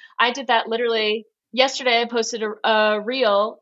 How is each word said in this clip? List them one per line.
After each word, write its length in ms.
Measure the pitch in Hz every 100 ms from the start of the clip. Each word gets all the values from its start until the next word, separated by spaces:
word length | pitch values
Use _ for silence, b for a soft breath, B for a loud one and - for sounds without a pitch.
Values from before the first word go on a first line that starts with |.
| B -
I 120 | 240
did 160 | 262 240
that 200 | 233 -
literally 580 | 226 240 226 214 220 - _ _
yesterday. 500 | 233 269 269 254 233
I 40 | 233
posted 380 | 233 226 233
a, 260 | 214 214 220
a 320 | 214 214 214
reel 600 | 208 262 226 202 220 -